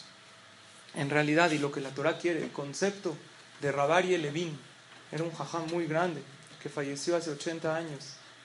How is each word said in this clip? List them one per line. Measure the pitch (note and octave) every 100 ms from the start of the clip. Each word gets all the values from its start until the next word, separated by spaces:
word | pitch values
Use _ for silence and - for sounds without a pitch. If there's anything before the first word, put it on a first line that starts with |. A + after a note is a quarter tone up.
| - - - - - - - - -
en | - C#3
realidad, | D3 D3+ D3+ F3
y | D3+
lo | C#3+
que | C#3+
la | C3+
Torah | C3+ D3 E3+
quiere, | F3 D#3+
el | B2+
concepto | - C#3+ C#3+ F#3+ G3+ - - - - - -
de | C#3+
Rav | C#3 C#3+
Aryeh | E3+ F#3 F3+
Levin, | D3 D3+ E3+ C#3+ - - - - -
era | D3+
un | E3
jajam | E3 D3 E3+ D#3+
muy | F3 E3
grande, | D#3 F3+ D3 - - - -
que | D3
falleció | D#3 C#3 C#3+ - E3+
hace | D#3+
ochenta | C#3+ E3+ E3 D#3+ D#3+
años. | E3 C#3 - - - -